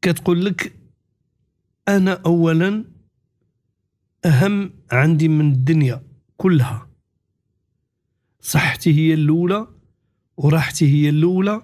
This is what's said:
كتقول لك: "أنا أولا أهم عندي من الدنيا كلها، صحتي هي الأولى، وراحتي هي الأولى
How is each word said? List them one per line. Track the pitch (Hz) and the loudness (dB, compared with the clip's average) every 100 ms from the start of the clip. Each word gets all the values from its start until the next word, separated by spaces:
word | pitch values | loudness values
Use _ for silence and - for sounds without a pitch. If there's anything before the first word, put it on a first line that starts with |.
كتقول | 180 165 - 175 196 | -2 -4 -2 -2 -2
لك: | 180 - - _ _ _ _ _ _ _ _ _ _ - | -6 -10 -14 _ _ _ _ _ _ _ _ _ _ -2
"أنا | 202 185 180 165 | 0 0 -2 -2
أولا | 170 165 160 185 214 220 - _ _ _ _ _ _ _ _ _ _ _ _ 175 | 0 2 2 0 -4 -10 -20 _ _ _ _ _ _ _ _ _ _ _ _ 2
أهم | 135 190 202 196 - _ | 2 2 0 -6 -12 _
عندي | 123 151 160 160 | 0 2 2 2
من | 156 151 | 2 0
الدنيا | 131 131 160 135 113 - _ _ _ | 0 0 0 0 -4 -14 _ _ _
كلها، | 185 160 123 113 - _ _ _ _ _ _ _ _ _ _ _ _ _ _ _ | 0 2 0 -6 -14 _ _ _ _ _ _ _ _ _ _ _ _ _ _ _
صحتي | - 156 139 - 175 | -4 -2 -2 -2 0
هي | 151 160 | 2 2
الأولى، | 160 147 160 175 202 226 _ _ _ _ _ _ - | 0 0 0 0 -4 -8 _ _ _ _ _ _ -4
وراحتي | 143 160 139 - 147 | 0 0 -2 0 2
هي | 147 147 | 2 2
الأولى | 151 170 185 196 214 | 2 0 0 -2 -4